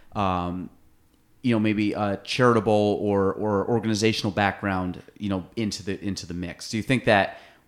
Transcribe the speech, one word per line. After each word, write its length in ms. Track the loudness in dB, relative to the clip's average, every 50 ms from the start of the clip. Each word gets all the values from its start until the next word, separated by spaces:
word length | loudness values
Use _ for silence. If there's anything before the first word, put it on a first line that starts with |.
| -20 -10 -4
um, 560 | -2 0 0 0 0 -2 -4 -6 -6 -8 -10 -14 _ _ _ _ _ _ _ _ _ _ _ _ _
you 140 | 0 2 2
know, 40 | 4
maybe 340 | 4 2 2 2 0 0 0
a 240 | 0 -2 -2 -2 -4 -6
charitable 760 | -4 0 4 4 6 6 4 4 4 4 4 4 2 2 0
or, 300 | 0 0 2 2 2 2 0
or 320 | -2 -2 0 0 0 0 0
organizational 640 | 0 0 0 0 0 2 2 2 2 0 -2 -2
background, 680 | 0 2 2 2 0 -2 -2 -2 -2 -2 -2 -4 -6 -8 -12 -20 -12 -8
you 120 | -6 -4
know, 160 | -4 -4 -6 -6 -6
into 260 | -4 -4 -4 -4 -6
the, 220 | -6 -6 -8 -6 -6
into 220 | -6 -6 -6 -8 -10
the 60 | -8
mix? 360 | -8 -8 -8 -10 -12 -10 -8
Do 80 | -6 -4
you 60 | -2
think 220 | 0 -2 0 2
that 340 | 4 4 4 2 0 -4 -10 -20 -20 -20 _ _